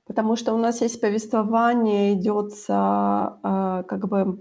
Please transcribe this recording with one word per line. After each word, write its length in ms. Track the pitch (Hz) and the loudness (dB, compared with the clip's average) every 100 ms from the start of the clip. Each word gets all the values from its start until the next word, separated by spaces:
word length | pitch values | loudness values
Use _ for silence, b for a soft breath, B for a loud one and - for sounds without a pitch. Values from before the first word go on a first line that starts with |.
| - | -6
Потому 300 | 220 220 233 | -2 0 0
что 180 | 233 | 0
у 40 | 226 | 0
нас 240 | 226 233 | 0 0
есть 180 | 233 - | -2 0
повествование, 1120 | 214 214 220 220 214 226 233 240 220 202 202 | -2 -2 -2 -2 2 2 2 2 2 4 2
идётся, 1200 | 196 202 208 208 - - 202 196 202 - 202 208 - | 2 0 0 -4 -8 -4 0 2 2 2 0 -2 -4
э, 400 | 202 190 190 185 185 | -2 -2 -2 -4 -6
как 200 | 196 196 | -6 -2
бы... 300 | 202 185 180 | 0 0 -2